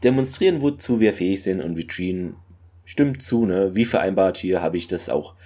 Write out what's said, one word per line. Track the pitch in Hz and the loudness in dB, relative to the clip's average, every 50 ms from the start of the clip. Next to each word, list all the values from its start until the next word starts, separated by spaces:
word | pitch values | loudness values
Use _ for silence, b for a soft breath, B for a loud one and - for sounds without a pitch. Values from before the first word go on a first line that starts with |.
| - | 2
demonstrieren, | 123 131 135 131 131 - - 190 190 175 147 | 2 4 2 0 -2 0 2 2 2 2 2
wozu | 139 143 143 - - - 120 110 | 0 -2 -2 -2 -2 -2 2 4
wir | 113 104 | 4 4
fähig | 98 - 90 92 98 95 | 4 2 0 0 0 0
sind. | - 98 95 92 | -2 -2 -2 -2
Und | 71 85 82 | -4 -4 -6
Vitrine | 82 82 - - - 90 92 92 90 90 - 90 - - - - - - - - - _ | -6 -6 -8 -6 -6 -4 -4 -4 -4 -6 -8 -10 -14 -20 -20 -20 -20 -20 -20 -20 -20 _
stimmt | - - 151 143 143 135 - | -4 0 0 2 2 0 -4
zu, | - - 123 117 113 | -4 -2 0 2 2
ne? | 95 90 95 98 95 92 | 2 2 2 0 2 2
Wie | 107 117 | 0 0
vereinbart | - - - 87 95 95 95 95 92 90 | 2 0 0 0 0 2 2 2 2 2
hier | - - 92 92 87 | -2 -2 -2 0 0
habe | 82 80 87 | 0 -2 -2
ich | 87 - | -4 -4
das | - 90 87 - - | -4 -6 -6 -2 -2
auch | 64 76 76 - B B B | -2 -2 -4 -6 B B B